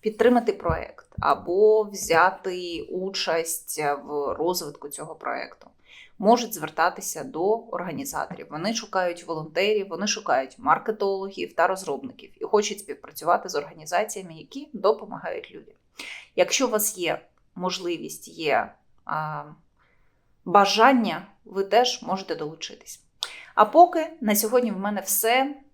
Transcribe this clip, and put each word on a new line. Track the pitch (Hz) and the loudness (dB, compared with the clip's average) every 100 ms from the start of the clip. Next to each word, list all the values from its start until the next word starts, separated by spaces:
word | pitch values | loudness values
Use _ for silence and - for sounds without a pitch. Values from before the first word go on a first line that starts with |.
підтримати | 220 214 226 247 226 | -4 4 6 6 4
проект | - 170 160 - - - - | -2 -2 -2 -4 -14 -18 -2
або | - - - 180 214 220 | 0 0 0 4 6 6
взяти | 208 196 - 175 180 190 190 180 175 170 - | 2 -6 2 4 4 2 -8 -6 -6 -8 -6
участь | 180 185 190 - 165 165 - - - | -6 -6 -6 -2 -2 -2 -6 -8 -4
в | 151 143 143 147 139 | -2 -2 -4 -4 -4
розвитку | - 160 180 156 143 147 | -2 -2 -2 -6 -12 -16
цього | 147 156 | -14 -14
проекту, | 156 - 127 - - - _ _ - - _ | -10 -8 -8 -8 -14 -20 _ _ -20 -20 _
можуть | 190 233 226 | 4 4 2
звертатися | 175 151 - 170 - - - | -8 -10 0 0 0 -10 -8
до | 135 156 185 226 | -8 -4 0 -2
організаторів. | - 175 175 156 139 151 143 180 - | -4 -8 -8 -8 -8 -6 -6 -8 -12
Вони | 147 185 | -6 -4
шукають | 226 220 190 180 170 - | -4 -4 -2 -2 -4 -8
волонтерів, | 160 156 160 196 214 196 | -8 -6 0 2 0 -2
вони | 170 208 | -6 -4
шукають | 208 - 131 135 - | -4 0 0 0 -6
маркетологів | 156 160 - 220 202 196 196 196 170 | 2 2 2 -2 -2 -2 -4 -8 -10
та | - 175 | 0 2
розробників | 185 180 139 131 - - - | 2 -4 -6 -8 -16 -20 -12
і | |
хочуть | - 208 208 208 | 0 2 0 -6
співпрацювати | - - - - 160 175 190 | -12 -14 -14 -8 0 0 0
з | |
організаціями, | 147 143 165 151 175 214 202 185 | -6 -6 -14 -4 -2 -2 -6 -12
які | 160 - 277 294 | -16 -16 -16 -14
допомагають | 202 190 220 - - 175 - - | -2 0 0 -4 -12 -10 -10 -12
людям. | 90 - _ _ _ - - - - | -20 -20 _ _ _ -16 -16 -12 0
Якщо | 180 - 254 | 0 2 0
у | |
вас | 214 208 - | 0 -2 -2
є | 170 - _ _ _ | -4 -4 _ _ _
можливість, | - 180 190 175 170 160 - - | -6 -6 -4 -4 -6 -8 -12 -16
є, | 165 160 117 - - _ _ | -6 0 0 0 -8 _ _
а, | - 156 156 151 147 156 _ _ _ _ _ _ _ _ | -8 -6 -6 -8 -12 -18 _ _ _ _ _ _ _ _
бажання, | - 185 196 208 233 262 208 165 185 _ | 4 6 6 6 6 6 2 -2 -10 _
ви | - 185 | -12 -6
теж | 196 214 247 - | 2 4 4 0
можете | - 190 196 | -6 -6 -4
долучитись. | 160 151 160 - - - - _ _ - - - | -8 -8 -10 -14 -14 -20 -20 _ _ -14 -14 -8
А | - | 2
поки | 214 294 349 339 320 - | 4 8 8 8 -4 -4
на | 214 208 | 0 2
сьогодні | 220 247 247 | 4 2 2
в | 185 | -2
мене | 202 208 | -4 -4
все. | 196 - 226 254 277 294 _ | -2 0 4 4 2 -2 _